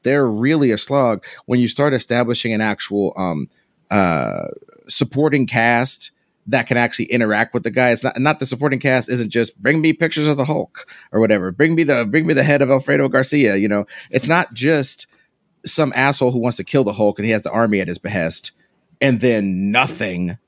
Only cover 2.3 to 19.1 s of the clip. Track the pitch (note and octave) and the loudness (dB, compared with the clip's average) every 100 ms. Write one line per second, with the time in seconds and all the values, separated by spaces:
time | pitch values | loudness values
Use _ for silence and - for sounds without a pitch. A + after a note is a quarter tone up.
2.3 | A#2 A#2 A2 A2 G2+ - G2+ G2 - F#2 | -2 -2 -2 -2 -4 -4 -2 -2 -2 -4
3.3 | D#2+ C2 _ _ _ _ G#2 F#2 D#2+ A1+ | -4 -8 _ _ _ _ 0 2 2 -2
4.3 | G1+ G1+ - - _ - - C3 C3+ D3+ | -6 -10 -14 -20 _ -4 -2 0 0 2
5.3 | C#3+ A#2+ A#2+ A#2 A#2+ C3 - - _ _ | 2 0 2 2 2 0 -4 -10 _ _
6.3 | _ - B2 A#2 A#2+ A#2+ - A2 A#2+ A2 | _ -2 -2 0 0 0 -2 -2 0 0
7.3 | G#2+ A#2 A#2+ A#2 A2 B2 A#2 B2+ - C#3+ | 0 0 -2 -2 2 2 2 -2 0 0
8.3 | D3 C3+ B2 C#3+ C3+ C#3+ C3 A#2 B2 A2 | 0 -4 -4 -4 -2 0 0 0 -4 -2
9.3 | A#2 A2+ _ - D#3 D#3+ D#3 D#3+ D#3 D3+ | -2 -2 _ 0 2 0 0 -2 0 0
10.3 | C#3 C3+ D3+ - - - - - G#2+ A2 | 0 -2 -2 -6 -14 -20 -20 -4 0 4
11.3 | G#2 F#2 F#2+ D#3+ E3 D#3 B2+ A2 D3 E3 | 2 0 0 2 2 2 0 0 0 2
12.3 | C#3+ D3 C#3+ C3 C3+ C3+ C#3+ C3+ C3 C3 | 2 2 2 4 2 2 0 2 0 0
13.3 | D3 A#2 G2 G#2 G2+ G2+ - - - C3+ | 2 2 2 0 -2 -4 -14 -4 -4 0
14.3 | E3+ - A2+ C3+ D#3 C3+ - - _ _ | 0 0 -4 0 0 0 -6 -10 _ _
15.3 | _ _ _ - - D3 B2+ C#3 C#3 B2+ | _ _ _ -2 0 0 2 0 2 0
16.3 | B2+ A#2+ A2 F#2+ C#3+ G#2 G#2 G#2+ G#2 G#2+ | 0 -2 -4 0 0 0 2 0 0 -2
17.3 | A2 - A2 A2+ G2+ F2 F2 - G2+ E2 | -2 0 0 2 0 -2 -6 -4 -2 -2
18.3 | - - _ _ _ _ _ C#3 | -4 -8 _ _ _ _ _ 0